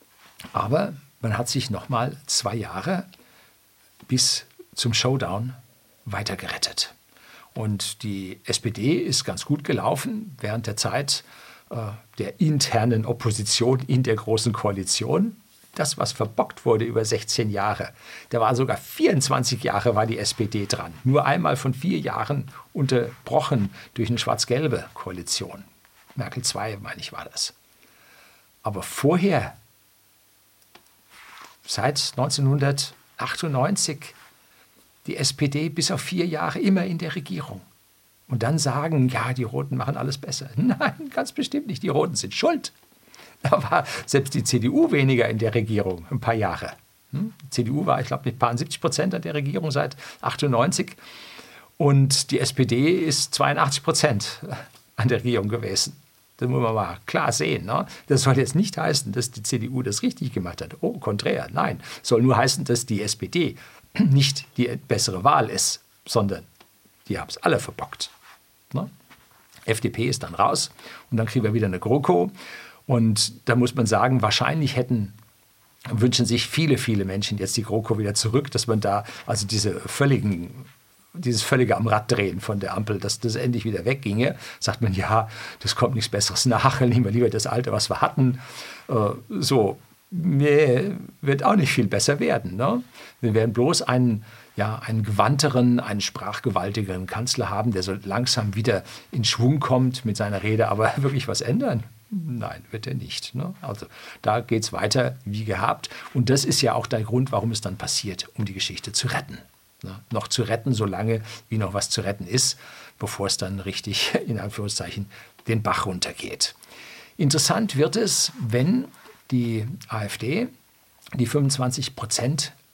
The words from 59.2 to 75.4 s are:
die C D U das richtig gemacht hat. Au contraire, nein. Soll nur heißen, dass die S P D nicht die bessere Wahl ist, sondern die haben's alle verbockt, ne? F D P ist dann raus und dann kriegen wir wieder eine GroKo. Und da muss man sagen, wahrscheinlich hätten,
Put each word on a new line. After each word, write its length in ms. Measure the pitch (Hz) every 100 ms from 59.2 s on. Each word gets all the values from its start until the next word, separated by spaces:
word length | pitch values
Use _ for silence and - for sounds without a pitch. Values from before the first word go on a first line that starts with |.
| 120
die 100 | -
C 160 | 107 123
D 120 | 113
U 140 | 131
das 180 | 120 98
richtig 320 | 254 - 143
gemacht 280 | 104 87 85
hat. 220 | 80 -
Au 160 | - 185
contraire, 480 | - 104 - - -
nein. 260 | 151 - - - -
Soll 200 | - 117
nur 140 | 127 110
heißen, 300 | 131 - 90
dass 200 | 120 -
die 160 | 101
S 140 | 107 -
P 140 | 92
D 260 | 175 165 - - - - -
nicht 460 | 202 135 139 - - -
die 100 | 120 127 -
bessere 360 | 101 - 92
Wahl 260 | 120 151 113
ist, 320 | 98 - - _ _ -
sondern 380 | 117 101 87 - _ - _ _ _ -
die 100 | 92
haben's 200 | 78 -
alle 200 | 175 147
verbockt, 540 | - - - - - - - - _ _ _
ne? 180 | 139 196 - _ - _ _ _ - -
F 160 | 110
D 80 | 107
P 180 | - 127
ist 140 | -
dann 140 | 82 85
raus 340 | 113 - - - - - -
und 80 | 113
dann 80 | 113
kriegen 180 | 131
wir 100 | 107
wieder 120 | 110 104
eine 140 | 92
GroKo. 520 | 107 143 135 175 190 - - - - - -
Und 480 | 123 113 104 - - -
da 60 | 123
muss 180 | 120
man 140 | - 110
sagen, 340 | 101 123 127
wahrscheinlich 540 | 104 - 123 160 139 -
hätten, 380 | 127 120 101 - - _